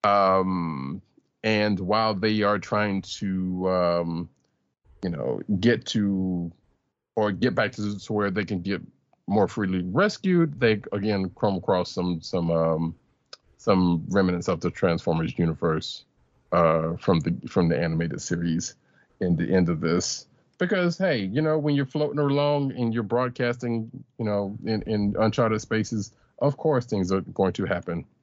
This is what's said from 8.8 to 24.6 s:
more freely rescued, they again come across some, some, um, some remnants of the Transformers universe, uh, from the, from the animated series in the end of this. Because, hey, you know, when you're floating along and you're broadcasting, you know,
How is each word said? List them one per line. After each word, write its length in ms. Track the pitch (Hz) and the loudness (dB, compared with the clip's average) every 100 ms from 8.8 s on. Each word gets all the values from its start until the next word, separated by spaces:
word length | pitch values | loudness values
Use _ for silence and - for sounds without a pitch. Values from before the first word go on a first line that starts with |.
| - _ _ _ - | -6 _ _ _ -2
more 220 | 104 95 | 2 2
freely 340 | - 98 92 | 0 -2 0
rescued, 760 | 90 117 202 - 190 175 165 117 | 0 2 0 0 2 2 2 2
they 200 | 120 107 - | 2 2 -2
again 380 | 101 104 101 92 - | -4 0 0 -2 0
come 180 | 107 92 | 0 0
across 340 | - 92 87 | 2 0 0
some, 300 | - 90 85 | -2 -2 -2
some, 280 | - 90 85 | -2 -2 2
um, 440 | 82 82 80 82 82 _ _ _ - _ _ | 2 2 0 -2 -6 _ _ _ -20 _ _
some 460 | - 95 90 85 - | 2 4 4 2 0
remnants 400 | 98 92 90 85 | 2 2 0 -2
of 120 | 85 | -2
the 100 | 87 | -4
Transformers 680 | - 92 82 - 82 80 - | 0 0 2 0 -2 -2 0
universe, 680 | 82 78 85 80 - - _ _ _ _ _ | -2 0 -2 -2 -4 -14 _ _ _ _ _
uh, 440 | 85 82 80 80 85 | 2 4 2 0 -2
from 200 | - 85 | 2 2
the, 140 | 76 - - | 2 -4 -2
from 200 | - 85 | 0 2
the 80 | 71 | 2
animated 440 | 85 80 82 - | 0 -2 -2 -6
series 540 | - 87 85 82 - - _ _ _ _ | -4 -2 0 -2 -4 -14 _ _ _ _
in 140 | 92 | 0
the 180 | 80 82 | 0 2
end 160 | 95 87 | 2 2
of 120 | 80 | 0
this. 460 | 82 87 - - - _ _ _ | 0 0 -2 -8 -12 _ _ _
Because, 380 | 180 196 175 170 | 0 2 0 0
hey, 220 | 190 131 | 0 0
you 240 | 95 123 | 0 0
know, 160 | 156 156 | 0 2
when 160 | 147 | 2
you're 100 | 143 | 0
floating 340 | 131 151 147 143 | 0 -2 -2 0
along 540 | 143 143 147 147 139 | 2 2 2 0 -2
and 220 | 123 117 | 0 0
you're 80 | 113 | 0
broadcasting, 880 | 101 120 127 123 123 120 123 117 113 127 - - | 0 0 0 0 -2 -2 -2 -4 -4 -12 -18 -6
you 60 | |
know, 320 | 110 101 101 110 | -2 0 -2 -6